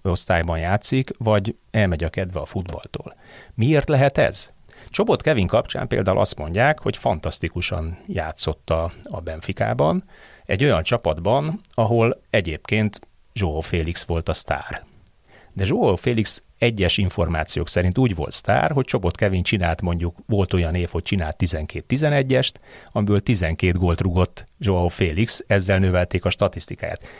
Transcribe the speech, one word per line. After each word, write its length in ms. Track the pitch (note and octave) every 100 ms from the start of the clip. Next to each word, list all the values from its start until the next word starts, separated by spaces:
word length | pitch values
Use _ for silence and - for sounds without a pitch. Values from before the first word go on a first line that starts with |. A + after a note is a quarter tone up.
osztályban 580 | F#2+ F2+ - F2 E2+ E2
játszik, 520 | E2+ G#2 - C3 - -
vagy 380 | A2+ G#2+ G2+ - _
elmegy 320 | G#2+ F#2+ E2
a 60 | D#2+
kedve 300 | - F#2 E2+
a 60 | -
futballtól. 720 | - - - - - - - - - -
Miért 360 | - A#2+ D#3 -
lehet 280 | C#3 C#3 -
ez? 340 | - - - - - - -
Csobot 320 | - A3+ C3
Kevin 260 | D3+ B2+ F2+
kapcsán 400 | A2+ - - -
például 320 | - F#2+ F#2+
azt 180 | G#2+ -
mondják, 420 | D2+ F#2 C#3 D3+
hogy 180 | - -
fantasztikusan 1000 | B2+ F2 F2+ - E2 F2+ - F2 E2 F2 -
játszott 640 | F#2 D#2+ - - - -
a, 220 | E2 E2+ -
a 160 | - -
Benficában, 840 | E2 D#2+ - - A2 B2 D3 F3+ - - - - -
egy 180 | F#2+
olyan 200 | C#3 E2
csapatban, 760 | - A#2 E2 D#2 F2+ C3+ D3+ G3 -
ahol 480 | - G#2+ A#2 A#2 - _
egyébként 720 | A2+ E2+ D2+ - G#2+ G#2+ - - _ _
Joao 260 | G#2 F2 D#2
Félix 440 | - F2 D#2+ - -
volt 240 | E2 -
a 40 |
sztár. 500 | D#2 - C#2 - - - - - _ _ - -
De 100 | - G2
Joao 280 | F3+ D#3 F2+
Félix 480 | B2+ A2+ G#2 - - -
egyes 400 | A#2+ G#2+ F2 -
információk 720 | F#2 - E2 D#2+ D#2 D#2 -
szerint 280 | F2+ F2+ G#2+
úgy 180 | B2+ E2
volt 160 | C#2+
sztár, 400 | - - A#2+ -
hogy 140 | C#3 -
Csobot 300 | A#2 F#2+ -
Kevin 280 | G#2 F#2
csinált, 380 | F2+ G#2 F2 E2
mondjuk, 340 | F2 F2 F2 - -
volt 280 | G2+ F2+
olyan 220 | F2+ E2 F2+
év, 140 | F2
hogy 120 | E2+
csinált 340 | - G2+ D#2 -
tizenkét 480 | F2+ D#2 D#2+ E2+ -
tizenegyest, 720 | C3+ D3+ C#3+ C3+ C3 B2+ - - - -
amiből 280 | G#2+ G#2 G2+
tizenkét 580 | - G#2 E2 E2+ F#2 F2
gólt 240 | F2+ E2
rugott 440 | F#2 F2 F2+ - - -
Joao 280 | G2+ F2+ F2+
Félix, 560 | - F2+ D#2+ A2+ - -
ezzel 320 | G2+ F#2 F#2+
növelték 460 | F#2+ F2+ F2+ F2+ F2+
a 40 |
statisztikáját. 720 | - G2 F2+ - - D#2+ - -